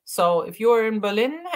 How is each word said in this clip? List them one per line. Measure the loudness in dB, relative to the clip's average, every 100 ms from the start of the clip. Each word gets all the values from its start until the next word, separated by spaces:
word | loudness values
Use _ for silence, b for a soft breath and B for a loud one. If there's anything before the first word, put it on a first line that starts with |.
| -10
so | 0 2 2
if | -2 -2
you're | 2 2 2
in | -2
Berlin | -2 0 -2 -4 -8